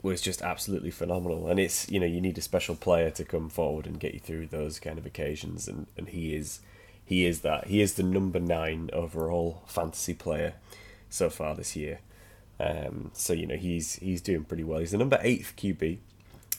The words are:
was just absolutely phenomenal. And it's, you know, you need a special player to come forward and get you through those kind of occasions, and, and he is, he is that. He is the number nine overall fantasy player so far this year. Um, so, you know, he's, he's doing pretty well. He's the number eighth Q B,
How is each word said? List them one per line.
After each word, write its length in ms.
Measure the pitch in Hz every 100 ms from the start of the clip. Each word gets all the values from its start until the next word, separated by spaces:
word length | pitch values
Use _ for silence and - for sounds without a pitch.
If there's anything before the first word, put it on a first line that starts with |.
was 180 | 95 90
just 220 | 95 90
absolutely 480 | - 90 - 95 82
phenomenal. 580 | - 82 90 90 82 82
And 100 | 95
it's, 320 | 92 - -
you 80 | 98
know, 80 | 87
you 140 | 85
need 180 | 92 82
a 40 |
special 320 | - 90 - 82
player 340 | - 85 82
to 140 | -
come 240 | 82 85 80
forward 380 | - 78 76 82
and 120 | 80
get 160 | 76
you 60 | -
through 280 | - 80 80
those 300 | 78 76 78
kind 200 | 80 80
of 80 | 73
occasions, 600 | - 73 76 - 82 -
and, 200 | 67 76 -
and 140 | 80
he 240 | 85 80
is, 260 | 78 73 - - - - -
he 200 | - 92
is 160 | 87 82
that. 260 | 78 76 -
He 140 | 104
is 140 | 101
the 80 | -
number 360 | 92 95 98 87
nine 520 | 87 82 80 80 82
overall 720 | - 85 80 80 85 85 82 -
fantasy 480 | - 80 - -
player 400 | 82 87 78 80 - - - - - -
so 220 | - 87
far 260 | - 76 78
this 180 | 82
year. 260 | - 73 76 - - - - - -
Um, 500 | - 78 71 - -
so, 200 | - -
you 140 | 85 80
know, 100 | 76
he's, 400 | 90 85 78 -
he's 240 | 92 90
doing 240 | - 85
pretty 180 | 76 85
well. 160 | 80 80
He's 140 | 82
the 60 | 104
number 200 | 131 131
eighth 320 | 120 120 - -
Q 180 | 101
B, 240 | 87 80 92 - - - - -